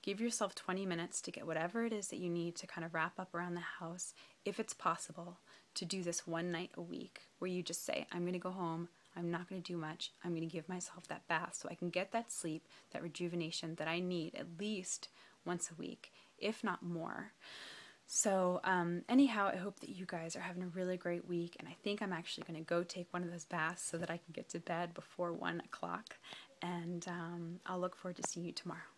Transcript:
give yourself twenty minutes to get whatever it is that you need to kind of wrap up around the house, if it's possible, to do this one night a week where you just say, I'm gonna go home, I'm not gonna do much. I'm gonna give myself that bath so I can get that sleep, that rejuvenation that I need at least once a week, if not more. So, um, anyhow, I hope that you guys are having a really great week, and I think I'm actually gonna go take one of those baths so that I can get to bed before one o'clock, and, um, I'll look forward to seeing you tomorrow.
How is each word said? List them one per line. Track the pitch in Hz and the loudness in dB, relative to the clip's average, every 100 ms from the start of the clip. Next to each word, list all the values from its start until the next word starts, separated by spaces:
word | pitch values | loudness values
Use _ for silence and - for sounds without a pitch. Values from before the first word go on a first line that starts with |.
give | - 196 | -2 2
yourself | 233 226 202 | 2 2 0
twenty | - - 185 | 0 0 2
minutes | 190 170 175 - | 2 2 0 -2
to | - | -4
get | - 165 | -6 0
whatever | 160 170 226 233 | 2 2 2 2
it | |
is | 214 196 | 0 -2
that | - | -2
you | 175 | 2
need | 170 170 170 | 2 0 -2
to | - | -8
kind | - | -6
of | 165 | -2
wrap | 165 165 - | 2 2 0
up | 185 | -4
around | 170 175 | -2 0
the | 175 | -2
house, | 175 - 165 175 - - - - | -4 -6 -6 -4 -6 -8 -20 -6
if | - 208 | -4 -2
it's | 220 | -4
possible, | - 175 170 - 165 175 180 - - - | 0 2 2 -2 -8 -10 -12 -20 -20 -10
to | - 175 | -6 -2
do | 190 | 0
this | 175 165 - | 0 0 0
one | 165 175 | 0 2
night | 170 180 | 0 -2
a | - | -6
week | 170 - - - - - | -6 -6 -8 -12 -20 -4
where | 185 | 0
you | 180 | 0
just | 180 175 | 0 -2
say, | - - - | 0 0 0
I'm | 175 | 0
gonna | 175 180 | 0 0
go | 185 | -2
home, | 185 170 165 170 - - - | 0 0 0 -4 -10 -14 -4
I'm | 170 | 0
not | 170 175 | 0 -2
gonna | 190 | -6
do | 165 175 | -4 -2
much. | 156 165 - - | -2 -4 -8 -4
I'm | 175 | -2
gonna | 165 160 | 0 0
give | 165 160 | -4 -4
myself | 180 - 185 - | -4 -4 -10 -8
that | 165 - | -8 2
bath | 165 175 | 2 2
so | - - | -6 -6
I | |
can | 175 175 | -2 0
get | 175 190 | 0 2
that | 226 233 | 0 0
sleep, | - 165 156 - - - | -4 -2 -2 -6 -20 -8
that | - | -4
rejuvenation | 170 - 175 170 160 - 165 165 | -4 -2 0 0 0 -2 -4 -2
that | 156 | 2
I | 170 | 2
need | 180 180 160 | 2 2 0
at | - 180 170 | -4 -8 -2
least | 208 208 185 - - - - - | 0 0 -2 -4 -6 -14 -20 -8
once | - 175 - | -2 0 -2
a | |
week, | 165 - - - - - - | -4 -6 -8 -14 -20 -20 -2
if | 202 226 | -2 0
not | 208 - | 0 0
more. | 175 170 165 - 208 - - - - - - - - | 0 -2 -2 -4 -6 -12 -14 -12 -12 -12 -16 -20 -2
So, | - 214 190 180 180 | 4 6 8 6 6
um, | - 185 170 175 - | 6 6 6 2 6
anyhow, | 254 277 214 196 | 10 10 8 4
I | 190 | 4
hope | 196 196 | -2 -4
that | - | -8
you | 185 185 | -6 -4
guys | 175 165 180 | -2 -2 -4
are | |
having | 180 175 | -4 -2
a | 180 | -2
really | 175 185 185 | 0 0 2
great | 175 175 - | 2 0 2
week, | 175 170 - | 0 0 -4
and | - | -12
I | 180 | -4
think | - 208 | 0 2
I'm | 202 | 2
actually | 170 175 - - | 0 -2 -6 -4
gonna | 160 | -6
go | 160 170 | 2 2
take | 175 185 175 | 4 -4 -2
one | 175 | -2
of | 175 | -2
those | 175 | -4
baths | - 175 160 175 | -2 2 2 0
so | - 170 | -2 -2
that | 170 | -2
I | 170 | -2
can | - | -4
get | 160 - | -8 -4
to | 175 | -6
bed | - 170 175 | 0 0 0
before | 170 - - 175 | -4 -10 -2 -2
one | 170 - 170 | 0 0 -2
o'clock, | - - 87 85 220 - - - - - | -4 -6 -4 -4 -6 -14 -14 -14 -14 -6
and, | 175 175 170 175 180 | -2 0 -2 -4 -4
um, | 175 170 175 165 175 - | -4 -4 -4 -4 -6 -4
I'll | 185 | 0
look | 180 - | 0 -2
forward | 185 170 | -6 -4
to | 175 | -4
seeing | 175 170 | -2 -4
you | |
tomorrow. | 165 175 165 - | -4 -6 -6 -10